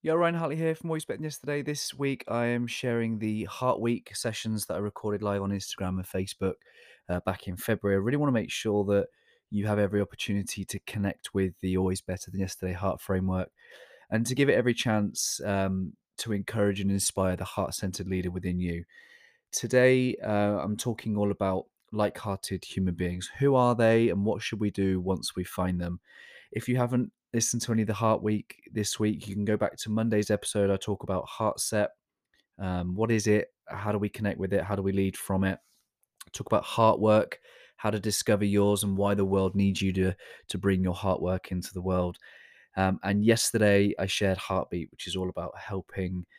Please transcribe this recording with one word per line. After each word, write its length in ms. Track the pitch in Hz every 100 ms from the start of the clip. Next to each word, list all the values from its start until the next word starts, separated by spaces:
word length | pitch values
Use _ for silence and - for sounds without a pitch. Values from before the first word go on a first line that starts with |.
Yo, 120 | 160 165
Ryan 180 | 170
Hartley 220 | 170 165 160
here 180 | 160
from 160 | 160 165
Always 140 | 160
Better 140 | - -
Than 60 | 156
Yesterday. 360 | 147 - 147
This 320 | 143 147 -
week, 300 | 131 139 131 -
I 200 | 117 120
am 200 | 120 120
sharing 540 | - 127 117 113 110
the 240 | 110 107
Heart 340 | 98 - 127 -
Week 320 | 117 120 - -
sessions 500 | 120 110 113 110 -
that 80 |
I 40 | 85
recorded 440 | 104 - 107 104
live 200 | 101 101
on 100 | 98
Instagram 380 | 98 - - 92
and 140 | 92
Facebook, 500 | 90 95 98 - 95 - _ - - - -
uh, 120 | 90
back 260 | - 95 -
in 100 | 90
February. 400 | - 107 104 98
I 40 |
really 160 | 104 147
wanna 160 | 147
make 180 | 120 95
sure 320 | - 110 104 101
that 200 | 101 98 _ _ _ _
you 180 | 104 104
have 100 | 104
every 220 | 101 101
opportunity 640 | 101 - - 101 98 -
to 160 | 95 98 -
connect 460 | 107 101 - -
with 200 | 98 95 -
the 160 | 92 92
Always 240 | 92 95
Better 320 | - 92 -
Than 80 | 95
Yesterday 320 | 92 - 92
Heart 280 | 92 95 -
Framework 520 | - 95 95 92 92 _ - - - - _
and 160 | 110 117
to 80 |
give 140 | 127 143
it 80 | 110
every 180 | 123
chance, 680 | 117 123 107 104 - - -
um, 480 | 104 98 95 95 92 - _ -
to 140 | 117
encourage 480 | 101 98 110 101 98
and 100 | 98
inspire 460 | 98 - - 95 92
the 80 |
heart-centered 640 | - - 95 - 98 90 90
leader 240 | 92 90
within 260 | 90 87 90
you. 260 | 90 85 87 - - - _ _ _
Today, 640 | - 117 127 127 131 127 -
uh, 420 | 104 104 104 104
I'm 180 | 73 104
talking 400 | 127 113 113 104
all 140 | 101
about 360 | - 98 95 - _ _
like-hearted 720 | 107 104 - 107 98 - 95
human 300 | - - 92
beings. 360 | 85 87 90 92 -
Who 160 | 139
are 220 | 131 123 117
they 320 | 113 113 117
and 160 | 95
what 180 | 101 110
should 160 | - 104
we 140 | 104
do 280 | 98 98 92
once 360 | 90 92 - -
we 80 |
find 360 | 90 - 92 87
them? 200 | 87 87 _ - - - -
If 180 | 117 117
you 80 | 127
haven't 360 | 120 127 117 _ _
listened 280 | 120 - 120
to 100 | -
any 80 | 113
of 80 | 107
the 60 |
Heart 280 | 104 110 110
Week 380 | 107 107 - - -
this 260 | 107 101 -
week, 260 | 107 107 101
you 80 |
can 120 | 98 104
go 100 | 107
back 180 | 101 -
to 120 | -
Monday's 400 | 107 113 107 104
episode. 400 | 104 - 104 98
I 60 | 98
talk 260 | - 101
about 240 | - 92 -
heart 340 | - 110 -
set. 320 | - 110 104 - _ _ _ _ _ -
Um, 360 | 92 90 87
what 160 | 92 113
is 160 | 113 104
it? 220 | 104 - _ -
How 220 | 101 104
do 60 | 104
we 140 | 101
connect 280 | - 104 -
with 140 | 95
it? 100 | 98
How 140 | 92 98
do 60 |
we 100 | 95
lead 240 | 98 95 -
from 260 | - 95
it? 160 | 95 95 _ _ _ _ _ _ -
Talk 120 | - -
about 160 | 110
heart 380 | - - 110 -
work, 380 | 107 107 - - _ - - _
how 120 | 110
to 100 | 104
discover 460 | 107 101 - 104
yours 380 | 104 101 101 101
and 160 | 101 95
why 160 | 101
the 100 | 101
world 320 | 98 98 95 95
needs 240 | 98 95
you 140 | 95
to, 200 | 92 92 95 - - _
to 100 | 95
bring 260 | 95 95
your 80 | 92
heart 300 | 90 98 92
work 280 | 90 92 -
into 220 | 92 87
the 80 | 92
world. 380 | 90 92 90 87 - - - - _ -
Um, 240 | 95 95
and 220 | 95 101
yesterday 720 | 107 113 - 110 104 101 101 -
I 60 |
shared 320 | 95 - 101 92
Heartbeat, 540 | - 95 - 90 80
which 160 | - -
is 100 | 92
all 140 | 92
about 260 | - 85 -
helping 720 | - 98 - - 92 90 90